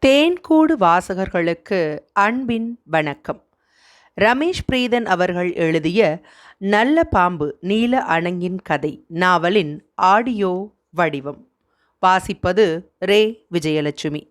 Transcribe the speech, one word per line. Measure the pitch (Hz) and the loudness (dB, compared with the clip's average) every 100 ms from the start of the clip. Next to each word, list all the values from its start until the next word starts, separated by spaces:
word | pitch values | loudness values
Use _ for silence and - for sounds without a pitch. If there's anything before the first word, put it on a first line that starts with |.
தேன்கூடு | 277 277 311 349 - 311 311 311 | 6 4 4 0 2 4 4 4
வாசகர்களுக்கு | 180 175 185 185 190 180 170 170 - 190 160 151 _ | 4 4 0 -6 -4 -2 -2 -2 -4 -2 -2 -4 _
அன்பின் | - 202 247 262 226 226 240 _ | 0 0 0 -4 -4 -6 -10 _
வணக்கம். | 160 151 143 - - _ _ _ _ _ _ _ - | -2 -2 -6 -10 -14 _ _ _ _ _ _ _ -2
ரமேஷ் | 208 254 320 370 | 0 2 -2 -4
பிரீதன் | - 254 247 240 226 | -4 -2 0 -2 -2
அவர்கள் | 180 180 175 180 - | 0 0 -2 -4 -2
எழுதிய | 165 165 160 180 202 185 _ _ - _ 196 | -2 0 -2 2 2 0 _ _ -20 _ -2
நல்ல | 208 240 311 | 0 2 2
பாம்பு | 330 214 180 175 147 - | 2 2 0 0 -6 -6
நீல | 175 214 240 254 - | -4 -2 0 -2 0
அணங்கின் | 165 170 180 180 180 | -2 -2 -4 -6 -8
கதை | - 147 151 139 _ | -4 -4 -4 -8 _
நாவலின் | 165 180 175 165 208 156 151 _ - | 0 2 2 2 0 -2 -8 _ -2
ஆடியோ | 185 202 240 226 196 180 208 _ _ | 2 2 0 -4 -4 -4 -8 _ _
வடிவம். | 160 170 143 135 147 - _ _ _ _ _ | -2 -2 -2 -10 -14 -18 _ _ _ _ _
வாசிப்பது | 185 185 - 196 180 185 208 160 185 _ | 2 2 0 -4 -2 2 2 0 -8 _
ரே | 185 208 214 220 _ | 0 2 2 -2 _
விஜயலட்சுமி. | 170 156 156 151 147 156 147 - | -4 -2 -2 -2 -4 -6 -8 -12